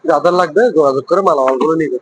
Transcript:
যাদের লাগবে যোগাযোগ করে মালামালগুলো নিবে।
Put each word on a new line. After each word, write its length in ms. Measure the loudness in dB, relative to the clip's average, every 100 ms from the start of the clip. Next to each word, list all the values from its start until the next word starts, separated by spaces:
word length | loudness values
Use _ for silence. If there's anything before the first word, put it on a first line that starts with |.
| 0
যাদের 240 | 0 2 0
লাগবে 200 | 0 0 2 2
যোগাযোগ 260 | 0 0 -2
করে 120 | 0 2
মালামালগুলো 460 | 0 0 0 -2 -2
নিবে। 180 | -4 -6